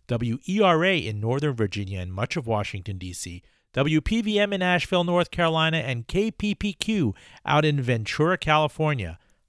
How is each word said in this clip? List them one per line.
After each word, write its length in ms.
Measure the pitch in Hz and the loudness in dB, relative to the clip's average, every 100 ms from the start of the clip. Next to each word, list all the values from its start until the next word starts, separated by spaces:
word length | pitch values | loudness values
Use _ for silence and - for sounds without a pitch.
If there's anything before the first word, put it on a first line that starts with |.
| - | -6
W 320 | 120 120 117 - | -4 -2 -4 -2
E 120 | 196 | 2
R 240 | 196 160 | 4 4
A 140 | 180 185 | 4 2
in 200 | 101 107 | -2 -4
Northern 380 | 107 131 151 123 | -2 0 0 0
Virginia 420 | 104 104 98 98 | -2 -2 -6 -6
and 140 | 90 | -6
much 240 | 92 117 170 | -6 -4 -4
of 100 | 117 | -2
Washington, 500 | 107 104 101 92 95 | -2 -2 -8 -8 -10
D 160 | 92 | -10
C, 300 | 87 - 87 - _ _ | -10 -12 -12 -16 _ _
W 280 | - 143 156 | -2 0 0
P 220 | - 226 | 2 0
V 160 | 214 208 | 0 0
M 140 | 202 | 2
in 100 | 196 | 2
Asheville, 400 | 185 180 - 185 | 2 2 2 0
North 300 | 175 175 175 | 2 2 0
Carolina, 460 | - 165 160 160 160 | 0 0 2 2 0
and 280 | 135 120 117 | -2 -4 -2
K 240 | 180 220 | -2 -2
P 240 | - 208 | -2 -2
P 200 | 202 208 | -2 -4
Q 380 | 185 - 214 127 95 - - | -4 -2 0 0 -2 -10 -8
out 200 | - 147 | 0 2
in 160 | 151 147 | 4 2
Ventura, 580 | 123 120 107 - 156 180 | 0 -2 -2 0 0 0
California. 800 | - 156 151 - 156 143 87 78 _ _ | 2 2 2 0 -2 -2 -4 -10 _ _